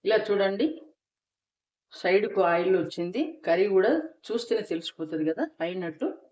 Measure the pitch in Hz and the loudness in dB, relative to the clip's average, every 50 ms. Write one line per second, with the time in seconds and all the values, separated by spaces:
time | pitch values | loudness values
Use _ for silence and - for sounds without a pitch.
0 | - 196 220 208 208 214 202 196 196 196 196 202 269 320 - - - - _ _ | 2 2 2 2 2 0 0 0 2 0 0 0 -2 -2 -2 -6 -16 -20 _ _
1 | _ _ _ _ _ _ _ _ _ _ _ _ _ _ _ _ _ _ - - | _ _ _ _ _ _ _ _ _ _ _ _ _ _ _ _ _ _ -20 -4
2 | - 180 185 202 214 226 - 196 180 170 170 170 175 185 190 175 156 - - - | 0 2 4 4 2 2 2 2 2 4 2 2 2 2 2 2 0 -2 -4 -6
3 | 170 175 185 247 311 311 - - - 175 170 180 196 208 190 190 190 226 302 320 | -6 -4 -2 -4 -4 -4 -6 -8 0 0 2 2 2 4 4 4 4 4 2 0
4 | - - - _ _ - 214 233 - - 233 214 202 - 170 165 - - - - | -2 -6 -16 _ _ -6 -6 -6 -2 -2 -2 -2 -2 -4 -6 -6 -6 -10 -10 -8
5 | 165 156 165 156 156 156 160 202 311 311 _ _ 165 170 180 185 175 170 151 - | -8 -6 -4 -2 -2 -2 0 -2 -4 -6 _ _ -6 -6 -4 -4 -6 -6 -6 -4
6 | 262 381 - - - _ | -6 -6 -6 -8 -18 _